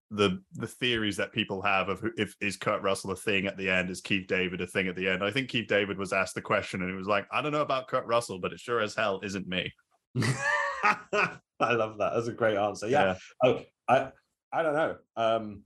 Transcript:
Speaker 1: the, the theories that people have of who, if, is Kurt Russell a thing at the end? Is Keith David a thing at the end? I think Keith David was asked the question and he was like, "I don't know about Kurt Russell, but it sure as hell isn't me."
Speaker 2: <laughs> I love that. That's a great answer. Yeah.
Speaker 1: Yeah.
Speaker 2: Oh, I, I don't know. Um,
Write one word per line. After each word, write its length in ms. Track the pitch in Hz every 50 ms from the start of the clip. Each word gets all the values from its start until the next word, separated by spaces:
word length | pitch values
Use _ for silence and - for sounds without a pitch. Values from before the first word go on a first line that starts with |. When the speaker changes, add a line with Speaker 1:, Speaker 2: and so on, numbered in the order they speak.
| _ _
Speaker 1:
the, 300 | 107 107 101 101 92 92 - _ -
the 120 | - 117
theories 520 | - - - 131 123 120 113 107 104 95 98
that 140 | 98 98
people 300 | - 117 104 - - 95
have 260 | 92 101 98 95 92 95
of 120 | 95 92
who, 100 | 110 110 - -
if, 180 | 107 92 - -
is 160 | 104 101 92 -
Kurt 240 | - 107 107 95
Russell 300 | 98 98 98 - - 98
a 40 | 95
thing 300 | - - 113 101 98 92
at 120 | 98 95 92
the 120 | 95 92
end? 200 | 92 92 90 90
Is 120 | 92 -
Keith 260 | - - 104 95 92 -
David 320 | 98 92 92 92 90 90
a 60 | 113
thing 220 | 107 - 104 92 92
at 80 | 87
the 120 | 92 92 95
end? 160 | 92 90 101
I 60 | 101
think 200 | 101 135 131 120
Keith 180 | - 120 104 98
David 300 | 107 101 101 98 98 90
was 160 | 98 90 101
asked 220 | 95 95 - -
the 60 | -
question 400 | - - 113 101 95 - - 98
and 80 | 90 92
he 80 | 95 95
was 80 | 92
like, 220 | 98 104 101 95 -
"I 100 | - 117
don't 100 | 131 151
know 100 | 147 151
about 260 | 147 139 139 131 127 -
Kurt 200 | - 127 120 -
Russell, 320 | 117 - - - 98 92
but 120 | 92 95
it 80 | 87 87
sure 200 | - - 120 117
as 160 | 107 101 -
hell 240 | - 110 104 98 92 -
isn't 240 | 101 95 98 - 92
me." 240 | 90 90 85 - - _ _ _ _ _ _ _ -
Speaker 2:
<laughs> 80 | 127 - - - - 554 571 587 587 571 571 554 - -
I 540 | 415 415 - - - - - - - - - - _ _ -
love 360 | 143 117 120 117 110 110 110 104
that. 140 | 98 87 -
That's 120 | 120 113 117
a 60 | 104
great 240 | - 117 110 107 98
answer. 300 | 104 104 98 92 104 110
Yeah. 180 | 131 147 190
Speaker 1:
Yeah. 100 | 190 92 - - - - - 123
Speaker 2:
Oh, 180 | 127 117 117 - - _ _ _ -
I, 240 | 123 139 135 - - _ _ _ _ _ _ _
I 120 | - 147 165
don't 100 | 156 143
know. 220 | 151 165 113 85 - - _ _
Um, 460 | 113 113 110 113 113 110 107 104 101 -